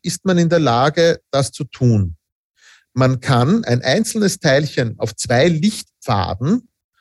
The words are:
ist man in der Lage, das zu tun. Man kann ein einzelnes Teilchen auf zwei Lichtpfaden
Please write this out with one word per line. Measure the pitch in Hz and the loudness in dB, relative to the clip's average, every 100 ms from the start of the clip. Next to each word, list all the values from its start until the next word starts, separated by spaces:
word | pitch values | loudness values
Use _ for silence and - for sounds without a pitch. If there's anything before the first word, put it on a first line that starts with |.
ist | - - 196 | -8 -6 -2
man | 180 | 0
in | 170 | 2
der | 170 | 2
Lage, | 147 117 139 151 170 - _ | 2 2 2 2 2 0 _
das | 139 139 | -4 -4
zu | - | -6
tun. | 147 - 123 110 92 80 _ _ _ _ _ _ _ | -12 -2 2 2 0 -6 _ _ _ _ _ _ _
Man | 123 131 131 | -2 0 0
kann | - 139 123 220 226 | 0 0 2 0 0
ein | 120 | -2
einzelnes | 120 160 220 226 202 - | 0 -2 -2 -2 -2 0
Teilchen | 160 135 151 - 117 101 | 2 2 0 -4 -6 -4
auf | 113 - | -8 -6
zwei | - 120 165 | -2 2 2
Lichtpfaden | 160 185 - - _ - 104 87 95 131 240 - _ _ _ | 2 0 -2 -8 _ -4 -2 -2 -4 -2 -2 -4 _ _ _